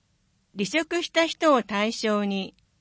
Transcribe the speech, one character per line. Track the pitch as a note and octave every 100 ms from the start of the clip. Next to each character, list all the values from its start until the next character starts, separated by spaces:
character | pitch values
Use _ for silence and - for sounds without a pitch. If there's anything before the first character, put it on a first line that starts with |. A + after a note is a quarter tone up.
| _ _ _ _ _ F#3+
離 | G3+
職 | D#4 D#4+ E4+
し | D#4+
た | E4 E4
人 | - D#4+ C4
を |
対 | A3+ G3+ G#3+
象 | - A3 G#3
に | G3+ G3 F#3 - _ _